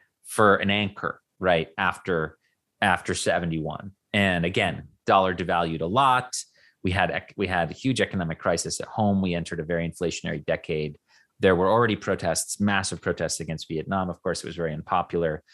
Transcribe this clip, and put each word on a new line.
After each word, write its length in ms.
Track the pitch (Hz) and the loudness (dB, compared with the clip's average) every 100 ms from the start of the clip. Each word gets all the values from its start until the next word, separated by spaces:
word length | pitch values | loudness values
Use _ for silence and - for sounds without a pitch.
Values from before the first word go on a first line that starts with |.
| _ _ | _ _
for 320 | - - 104 95 | -6 4 6 6
an 140 | 98 | 2
anchor, 500 | 101 104 - 87 - _ - | 0 -2 -4 -8 -10 _ -2
right, 300 | 92 85 78 - | 2 2 2 -2
after, 640 | 92 - - 85 78 - _ _ _ _ | -2 -2 -2 -2 -2 -8 _ _ _ _
after 340 | 101 90 - | 2 2 0
seventy-one. 760 | 87 - 85 85 80 76 - 98 - _ | -2 0 0 0 -2 -4 -8 -12 -18 _
And 320 | 104 98 87 | 2 4 2
again, 440 | 92 104 95 82 - _ | 2 0 0 -2 -10 _
dollar 300 | - 101 92 | 4 4 4
devalued 480 | 90 90 87 85 80 | 0 0 0 0 -2
a 40 | 82 | -2
lot. 500 | 117 135 127 - - - _ _ _ | 2 4 4 0 -8 -12 _ _ _
We 100 | 95 | -2
had 180 | 92 87 | 0 0
ec-, 240 | 78 - - | -2 -8 -4
we 100 | 92 | -2
had 220 | 90 82 | 0 0
a 40 | |
huge 260 | - 131 117 | -2 -2 0
economic 380 | 95 98 82 80 | 0 -2 -4 -2
crisis 420 | 98 85 - - | 0 0 -2 -8
at 60 | - | -6
home. 320 | - 104 98 | 0 2 2
We 140 | 92 | 0
entered 260 | 87 82 82 | -2 -4 -6
a 40 | |
very 240 | 78 85 85 | -4 -2 -2
inflationary 560 | - 85 - 85 80 76 | -4 -4 -4 -6 -6 -4
decade. 500 | 80 - 78 76 71 _ _ _ - | -4 -2 -4 -4 -8 _ _ _ 2
There 140 | 98 87 | 4 4
were 120 | 95 | 4
already 280 | 113 117 101 | 4 2 0
protests, 640 | - 92 90 80 - - | -2 -2 -2 -2 -4 -2
massive 400 | 104 101 95 85 | 0 0 -2 -4
protests 400 | 95 85 80 - | -4 -2 -2 -4
against 280 | 80 80 - | -6 -8 -6
Vietnam. 400 | 80 78 95 92 | -6 -2 -2 -2
Of 140 | 85 | -4
course, 200 | 90 85 | -4 -4
it 40 | - | -6
was 100 | 87 | -6
very 160 | 82 | -4
unpopular. 680 | 78 - 92 87 87 82 78 - | -6 -2 -2 0 -2 -2 -2 -10